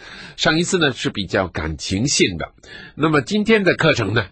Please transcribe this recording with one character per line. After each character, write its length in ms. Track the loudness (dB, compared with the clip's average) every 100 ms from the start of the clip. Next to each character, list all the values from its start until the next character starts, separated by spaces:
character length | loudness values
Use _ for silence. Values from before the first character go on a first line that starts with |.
| -16 -18 -18 -2
上 200 | 0 0
一 60 |
次 160 | 0 2
呢 140 | 2
是 180 | 0 -4
比 160 | -4 -2
较 220 | 0 0
感 280 | -4 -6 -6
情 300 | -4 -2 0
性 320 | 2 0 0
的， 140 | -10 _ -20 -20 -18
那 140 | -2 2
么 140 | 2
今 220 | 0 -2
天 200 | 4 4
的 100 | 4
课 200 | 4 2
程 200 | 2 2
呢， 140 | 0 -2